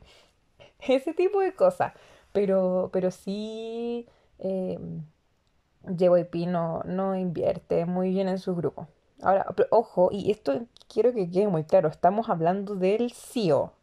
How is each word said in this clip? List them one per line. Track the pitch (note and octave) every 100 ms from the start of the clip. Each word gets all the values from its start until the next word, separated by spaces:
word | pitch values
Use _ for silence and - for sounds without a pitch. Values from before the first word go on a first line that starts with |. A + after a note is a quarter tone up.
| - - _ _ _ - - _
ese | - C4 D#4+
tipo | D#4+ F#4 G4+
de | F#4+
cosas. | - F#3 F#3 - - - - _
Pero, | G3 G3 F#3+ F#3 F#3 F#3
pero | F#3+ F#3
sí, | - F#3+ G3+ A3 A3 A3+ A3+ A#3+ A#3+ A#3 _ _ -
eh, | F#3+ F#3+ F#3 F3 E3+ E3 D#3 _ _ _ _ _ _ _
J | - F3 F3+ F3
Y | F3
P | E3+ F3
no, | F3 E3 D#3+ -
no | F#3 F#3+ F#3+
invierte | F#3 E3 - E3+ - E3+ E3+
muy | F3+ F#3
bien | F#3+ F#3+
en | F#3+
sus | F#3+ F3
grupos. | D3 - D#3+ _ _ -
Ahora, | - F#3+ - -
pero | -
ojo, | A3 - - F#3
y | G3+ F#3
esto | G#3+ - C4+ A#3 - -
quiero | G#3+ A#3
que | A#3+ F3
quede | F3+ G#3
muy | D#3+
claro, | D3+ F#3+ D#3+
estamos | - F3 G#3 A3+
hablando | F3 D#3+ G3 G3 G3
del | F#3 A3 A#3+
C | - - B3 F#3
E |
O, | C3+ E2 -